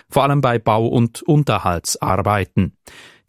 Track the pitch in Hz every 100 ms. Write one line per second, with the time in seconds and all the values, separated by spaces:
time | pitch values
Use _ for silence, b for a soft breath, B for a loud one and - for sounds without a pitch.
0 | b - 135 143 131 120 113 110 117 127
1 | 117 - - 151 143 107 95 85 - -
2 | - 95 98 104 92 - 90 - B B
3 | B B